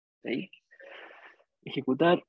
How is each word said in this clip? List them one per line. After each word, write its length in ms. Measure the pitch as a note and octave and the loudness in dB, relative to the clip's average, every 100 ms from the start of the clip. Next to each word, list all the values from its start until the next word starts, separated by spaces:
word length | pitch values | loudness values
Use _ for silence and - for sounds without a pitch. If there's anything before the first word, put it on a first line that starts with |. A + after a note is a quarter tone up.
| _ _ | _ _
Ahí. 260 | - - F#3+ - _ _ - - - - - - _ _ | -6 -6 -6 -16 _ _ -20 -18 -20 -20 -20 -20 _ _
Ejecutar, 580 | - C#3 C3 C3 E3 F3+ | -12 -8 -2 2 4 4